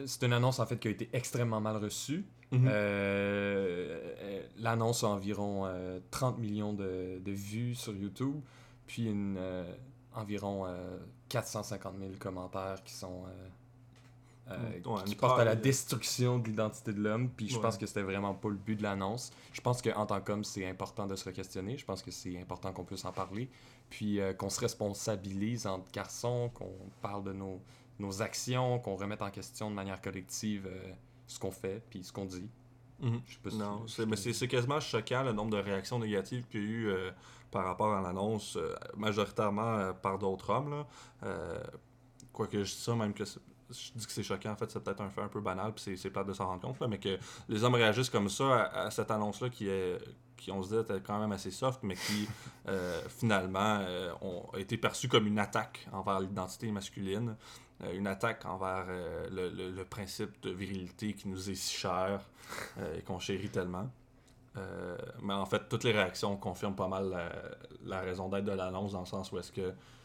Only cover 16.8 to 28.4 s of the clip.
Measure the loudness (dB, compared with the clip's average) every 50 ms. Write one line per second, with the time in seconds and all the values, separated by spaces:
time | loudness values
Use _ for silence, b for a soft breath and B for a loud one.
16.8 | -4 -2 0 2 2 4 4 4 2 0 0 -2 -2 0 0 2 2 2 2 2
17.8 | -2 -2 -2 0 0 2 2 2 2 0 0 0 0 -2 -2 -2 0 -2 0 2
18.8 | 2 2 2 2 2 0 0 -2 -4 -8 B B B B B 0 2 2 2 4
19.8 | 4 2 4 4 4 4 2 0 2 0 0 0 0 -2 -2 -2 -2 -2 -2 -4
20.8 | -4 -6 -4 -4 -4 -2 -2 -4 -4 -6 -6 -6 -6 -6 -6 -6 -4 -4 -4 -6
21.8 | -4 -6 -6 -6 -6 -8 -10 -8 -6 -6 -6 -6 -6 -8 -8 -6 -6 -6 -6 -6
22.8 | -6 -8 -6 -6 -6 -6 -2 -2 -4 -2 -2 -4 -6 -6 B B B B B B
23.8 | B -14 -8 -2 0 2 2 4 2 2 0 0 -2 -2 0 0 0 0 0 0
24.8 | -2 -2 -2 -2 -2 -2 -2 -2 -2 -4 -2 0 0 0 0 0 0 -2 -2 -2
25.8 | -4 -6 -6 -6 -6 -6 -6 -4 -2 0 0 2 0 -2 -4 -6 -10 -10 -10 -12
26.8 | -14 -16 -14 -8 -6 -4 -4 -2 -4 -4 -4 -4 -4 -6 -6 -8 -10 B B B
27.8 | B B B -6 -4 -2 0 0 -2 -2 -2 -4